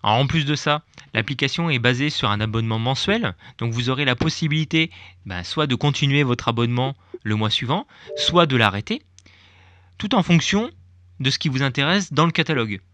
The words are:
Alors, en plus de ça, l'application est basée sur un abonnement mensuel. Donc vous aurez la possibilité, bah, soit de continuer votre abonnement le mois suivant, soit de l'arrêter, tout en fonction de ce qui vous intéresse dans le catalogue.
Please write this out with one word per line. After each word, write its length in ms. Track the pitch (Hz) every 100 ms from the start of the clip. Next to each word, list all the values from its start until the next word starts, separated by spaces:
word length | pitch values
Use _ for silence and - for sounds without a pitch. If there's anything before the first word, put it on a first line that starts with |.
Alors, 120 | 104 113
en 100 | 135
plus 180 | 160
de 120 | 139 147
ça, 280 | - 151 - - -
l'application 560 | 110 110 131 139 - 170
est 80 | 131
basée 320 | 120 123 147
sur 200 | - 117
un 100 | 101
abonnement 400 | 110 110 113 110
mensuel. 560 | 117 135 - 214 214 90 - -
Donc 140 | 117
vous 160 | 113 123
aurez 160 | 131
la 120 | 143 123
possibilité, 760 | 160 - 160 151 156 160 160 - - - -
bah, 180 | 90
soit 240 | 90 - 151
de 80 | 123
continuer 480 | 147 139 139 139
votre 240 | 139 120 -
abonnement 480 | 113 120 123 131 139 _ -
le 140 | 110 107
mois 140 | 107
suivant, 360 | - 117 160 285 - - -
soit 300 | - 165 170
de 100 | 127
l'arrêter, 460 | 110 98 - 240 _ - - - - - - _ _ _
tout 160 | 208 233
en 60 |
fonction 460 | 175 170 - 196 240 - - - - -
de 100 | 135
ce 80 | 139
qui 100 | 156
vous 140 | 131
intéresse 500 | 135 127 143 190 190
dans 140 | 147 165
le 60 |
catalogue. 480 | 165 165 151 113 98 _